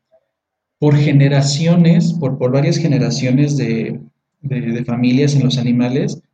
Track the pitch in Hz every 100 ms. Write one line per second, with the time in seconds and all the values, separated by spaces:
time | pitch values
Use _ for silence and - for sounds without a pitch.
0 | _ _ _ _ _ _ _ _ 147 147
1 | 147 139 139 139 - - 165 175 165 -
2 | - - 131 - 123 135 160 165 160 131
3 | 120 - 127 127 147 143 117 113 - -
4 | - _ _ _ 143 123 117 117 - 120
5 | 123 127 147 143 127 117 120 120 123 135
6 | - - -